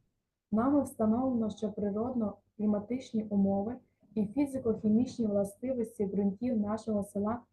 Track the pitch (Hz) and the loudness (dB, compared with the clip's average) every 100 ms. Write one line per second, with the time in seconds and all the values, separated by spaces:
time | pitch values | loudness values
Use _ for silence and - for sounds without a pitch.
0 | _ _ _ _ - 214 254 285 247 - | _ _ _ _ -4 0 4 2 2 0
1 | 220 233 262 233 220 - 208 202 202 202 | 2 2 2 0 -2 -4 -6 -4 -4 -2
2 | 247 247 208 - _ - 214 208 208 254 | -2 -2 -2 -4 _ -2 0 0 -2 -6
3 | - 220 - 202 196 196 208 254 _ _ | -4 -4 0 2 4 2 -2 -6 _ _
4 | _ 220 202 277 277 262 240 208 214 214 | _ -4 -2 0 0 0 -2 0 4 4
5 | 254 - 214 202 196 - 254 247 220 - | 2 0 0 0 0 -4 -4 -2 -4 -2
6 | 196 196 202 196 247 226 208 220 220 208 | -2 2 0 0 -2 0 0 -2 -2 -2
7 | 196 202 208 240 - | -2 -2 -2 -2 -8